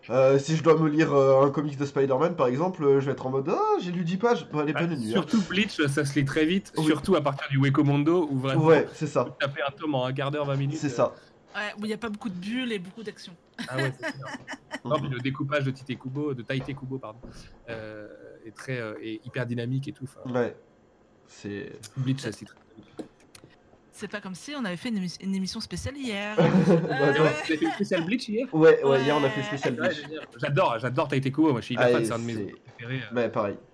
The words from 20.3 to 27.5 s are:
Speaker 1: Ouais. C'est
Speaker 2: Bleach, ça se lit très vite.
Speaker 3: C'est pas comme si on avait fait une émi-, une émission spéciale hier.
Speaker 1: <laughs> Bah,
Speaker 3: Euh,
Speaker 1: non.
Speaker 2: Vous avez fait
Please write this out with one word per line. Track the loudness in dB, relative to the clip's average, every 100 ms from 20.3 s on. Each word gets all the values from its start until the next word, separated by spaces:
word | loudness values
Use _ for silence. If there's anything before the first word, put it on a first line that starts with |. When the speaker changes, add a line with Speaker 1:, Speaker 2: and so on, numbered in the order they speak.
Speaker 1:
Ouais. | -2 -2 -4 _ _ _ _ _ _ _
C'est | -16 -10 -10 -10 -14 -14 -6
Speaker 2:
Bleach, | -4 -4
ça | -6
se | -10
lit | -16
très | -20 _ -20
vite. | -20 -16 -16 _ _ -20 -20 _ _ _ _
Speaker 3:
C'est | -14 -10
pas | -10
comme | -10
si | -12 -10 -6
on | -4
avait | -4
fait | -4
une | -4
émi-, | -4 -6
une | -4 -4
émission | -4 -8
spéciale | -10 -8 -8 -8
hier. | -6 -6 -4 2
Speaker 1:
<laughs> |
Bah, | 4
Speaker 3:
Euh, | 4 4 4 2 0 2
Speaker 1:
non. |
Speaker 2:
Vous | 4
avez | 4 2
fait | -2